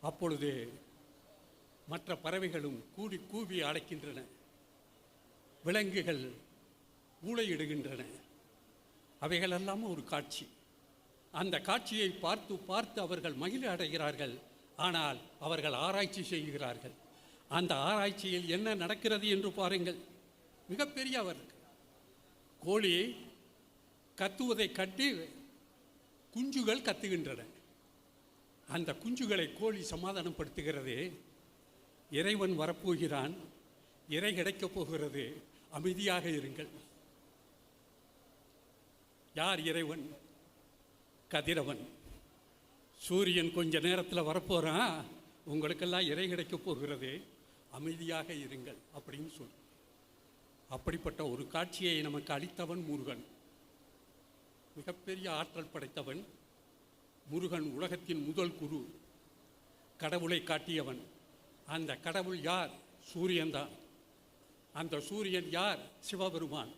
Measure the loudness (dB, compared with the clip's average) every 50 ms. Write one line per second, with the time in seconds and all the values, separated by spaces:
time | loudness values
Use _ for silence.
0 | -2 -4 -4 0 0 0 2 2 2 0 0 -2 -4 -8 -10 -14 -18 -20 -20 -20
1 | -20 -20 -20 -20 -20 -20 -20 -20 -20 -20 -20 -20 -20 -20 -20 -20 -10 -8 -8 -8
2 | -4 -4 -4 -2 0 0 0 0 0 0 0 0 -2 -2 -4 -6 -10 -12 -8 -6
3 | -6 -4 -4 -6 -8 -6 -6 -4 -4 -2 0 0 2 2 0 0 -2 -4 -10 -8
4 | -8 -8 -8 -10 -10 -12 -16 -20 -20 -20 -20 -20 -20 -20 -20 -20 -20 -20 -20 -20
5 | -20 -20 -20 -20 -20 -20 -20 -20 -20 -20 -20 -4 0 2 4 4 4 4 2 0
6 | 2 2 0 0 -2 -6 -10 -12 -18 -20 -20 -20 -20 -20 -20 -20 -20 -20 -20 -20
7 | -20 -20 -20 -10 -6 -2 0 2 2 2 2 0 0 -2 -2 -2 -2 -4 -6 -6
8 | -8 -8 -10 -16 -18 -20 -20 -20 -20 -20 -20 -20 -20 -20 -20 -20 -20 -20 -20 -20
9 | -20 -20 -10 -4 -2 0 2 2 2 2 2 0 0 0 -2 -2 -2 -2 -4 -4
10 | -4 -2 -2 -2 -2 -2 -8 -8 -8 -10 -16 -20 -20 -20 -20 -20 -20 -20 -20 -20
11 | -20 -20 -20 -20 -20 -8 -2 -2 0 2 2 0 2 2 2 2 2 0 0 2
12 | 2 2 2 0 2 2 2 2 0 -6 -6 -6 -4 0 0 0 0 0 -2 -4
13 | -2 0 -2 -2 -2 -2 -2 -2 -2 -2 -2 0 0 0 0 0 0 -2 0 0
14 | 0 0 0 0 -4 -4 -4 -8 -12 -18 -20 -20 -20 -18 -4 0 2 2 4 4
15 | 2 2 0 -2 -8 -16 -14 -6 -2 0 0 2 2 0 2 2 2 2 4 2
16 | 2 2 0 -4 -4 -2 -2 -2 -2 -2 -4 -4 -4 -4 -4 -6 -8 -12 -14 -14
17 | -20 -20 -20 -20 -20 -20 -20 -20 -8 0 2 2 4 4 4 4 4 4 4 4
18 | 4 2 0 -2 -2 0 0 0 2 2 0 2 2 2 2 2 2 0 -2 2
19 | 4 2 4 4 4 4 4 4 4 2 2 2 2 4 4 4 2 0 -2 -4
20 | -8 -16 -18 -20 -20 -20 -20 -20 -20 -20 -20 -20 -8 -6 0 0 0 0 0 -2
21 | 0 2 2 2 2 0 -2 -6 -10 -16 -20 -20 -20 -20 -20 -20 -20 -20 -20 -20
22 | -20 -20 -20 -20 -20 -20 -20 -20 -20 -20 -20 -8 -2 2 2 4 6 6 6 6
23 | 4 2 -2 -8 -12 -16 -18 -20 -20 -20 -20 -20 -20 -20 -20 -20 -20 -20 -20 -20
24 | -20 -20 -4 0 0 0 0 0 0 2 4 4 2 2 2 0 -2 -2 2 2
25 | 2 2 2 0 -4 -8 -12 -16 -18 -20 -20 -20 -20 -20 -20 -20 -20 -20 -20 -20
26 | -20 -20 -20 -20 -20 -8 -2 -2 0 2 2 2 4 4 4 4 2 0 0 0
27 | 0 0 0 0 0 -2 -4 -6 -10 -14 -16 -20 -20 -20 -20 -20 -20 -20 -20 -20
28 | -20 -20 -20 -20 -20 -20 -20 -20 -20 -20 -20 -20 -10 -4 -2 -2 0 -2 -4 -4
29 | -2 -4 -2 0 2 2 2 2 2 0 -2 0 0 0 0 0 -4 -4 -4 -2
30 | -2 -2 -2 -2 -2 -4 -2 -4 -6 -6 -4 -4 -2 -2 -2 -2 -2 -2 -2 -2
31 | -2 -4 -6 -10 -16 -20 -20 -20 -20 -20 -20 -20 -20 -20 -20 -20 -20 -20 -20 -20
32 | -14 -2 0 2 4 4 4 4 4 2 4 2 2 0 0 0 2 2 2 4
33 | 2 2 2 2 0 0 -2 -6 -10 -14 -18 -20 -20 -20 -20 -20 -20 -20 -20 -20
34 | -6 -2 0 2 2 2 2 4 2 2 2 0 -4 -4 -2 -2 -4 -2 -2 -2
35 | -2 -2 -2 -4 -4 -4 -6 -10 -14 -18 -20 -20 -20 -8 -6 0 0 0 2 2
36 | 4 4 4 4 2 2 0 0 -2 -4 -6 -8 -10 -10 -12 -18 -20 -20 -20 -20
37 | -20 -20 -20 -20 -20 -20 -20 -20 -20 -20 -20 -20 -20 -20 -20 -20 -20 -20 -20 -20
38 | -20 -20 -20 -20 -20 -20 -20 -20 -20 -20 -20 -20 -20 -20 -20 -20 -20 -20 -20 -20
39 | -20 -20 -20 -20 -20 -10 -2 0 2 4 4 2 2 2 2 2 2 0 -2 -4
40 | -6 -8 -10 -14 -18 -20 -20 -20 -20 -20 -20 -20 -20 -20 -20 -20 -20 -20 -20 -20
41 | -20 -20 -20 -20 -14 -2 -2 0 2 4 2 2 2 0 -2 -6 -8 -12 -14 -18
42 | -18 -18 -18 -18 -18 -20 -20 -20 -20 -20 -20 -20 -20 -20 -20 -20 -20 -20 -20 -12
43 | -4 2 4 6 6 6 6 4 4 4 2 2 2 4 4 4 6 6 4 4
44 | 2 2 2 2 2 4 2 0 2 4 4 4 6 6 4 4 4 4 2 -2
45 | -6 -10 -12 -18 -20 -20 -20 -16 -8 -2 0 0 2 0 0 0 0 2 4 4
46 | 4 2 2 2 0 0 0 -2 -2 -4 -4 -6 -2 -2 -2 -2 -2 -4 -4 -4
47 | -4 -6 -6 -8 -10 -14 -20 -20 -20 -20 -20 -20 -20 -16 -12 -6 -4 -4 -4 -4
48 | -2 -2 -2 -2 -2 -4 -6 -6 -6 -8 -8 -10 -10 -12 -12 -14 -18 -16 -16 -14
49 | -12 -10 -10 -8 -8 -10 -10 -14 -14 -16 -16 -20 -20 -20 -20 -20 -20 -20 -20 -20
50 | -20 -20 -20 -20 -20 -20 -20 -20 -20 -20 -20 -20 -16 -12 -12 -4 -4 -2 -4 -2
51 | -4 -4 -4 -2 -2 -2 -2 -4 -4 -2 -2 -2 -2 -2 -2 -2 2 2 2 2
52 | 2 0 -2 -4 -2 -2 -2 -2 -2 -6 -6 -6 -4 -4 -4 -4 -2 -2 -4 -4
53 | -4 -4 -6 -8 -10 -16 -20 -20 -20 -20 -20 -20 -20 -20 -20 -20 -20 -20 -20 -20
54 | -20 -20 -20 -20 -20 -20 -20 -20 -20 -20 -20 -20 -20 -20 -18 -12 -10 -10 -10 -8
55 | -6 -8 -6 -4 -2 -2 0 0 -2 -2 -4 -8 -8 -6 -8 -8 -8 -6 -8 -8
56 | -6 -6 -6 -8 -10 -12 -18 -20 -20 -20 -20 -20 -20 -20 -20 -20 -20 -20 -20 -20
57 | -20 -20 -20 -20 -10 -4 -2 -2 0 0 0 0 -2 -2 -2 -2 -2 -2 -4 -4
58 | -2 -2 -2 0 0 -2 0 2 0 0 0 -4 -6 -4 -4 -4 -4 -6 -12 -18
59 | -20 -20 -20 -20 -20 -20 -20 -20 -20 -20 -20 -20 -20 -20 -20 -20 -20 -20 -10 -4
60 | -2 0 2 2 2 4 2 2 4 2 0 0 0 0 0 0 0 0 -4 -6
61 | -10 -14 -18 -20 -20 -20 -20 -20 -20 -20 -20 -20 -10 -4 -4 -2 -2 -2 -4 -2
62 | -2 0 0 0 0 0 -2 -2 2 2 2 2 2 -2 -6 -12 -18 -20 -20 -20
63 | -20 -8 -2 2 4 6 6 6 4 4 0 -2 -4 -4 -8 -16 -18 -20 -20 -20
64 | -20 -20 -20 -20 -20 -20 -20 -20 -20 -20 -20 -20 -20 -12 -6 -6 -4 -2 -2 -2
65 | -2 -2 -2 -2 0 2 2 2 0 2 0 2 2 2 2 0 -4 -12 -16 -14
66 | -8 -6 -2 0 0 0 2 0 -2 -2 -2 -4 -4 -6 -10